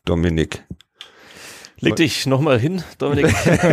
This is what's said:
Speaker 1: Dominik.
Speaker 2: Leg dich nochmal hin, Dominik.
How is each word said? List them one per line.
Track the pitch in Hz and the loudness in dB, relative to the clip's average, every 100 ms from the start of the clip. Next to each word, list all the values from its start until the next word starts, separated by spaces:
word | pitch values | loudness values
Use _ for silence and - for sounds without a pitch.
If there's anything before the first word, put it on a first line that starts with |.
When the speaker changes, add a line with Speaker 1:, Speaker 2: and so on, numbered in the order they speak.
| - | -4
Speaker 1:
Dominik. | 85 85 82 76 - - - _ _ - _ - - - - - - | 0 0 0 -2 -4 -14 -20 _ _ -20 _ -20 -20 -20 -20 -20 -4
Speaker 2:
Leg | - - | -2 0
dich | 156 - 143 | 0 0 -2
nochmal | 131 156 127 | 0 2 2
hin, | 127 190 160 - | 0 -4 -10 -8
Dominik. | 139 143 147 104 - 165 175 | -4 0 2 2 2 2 2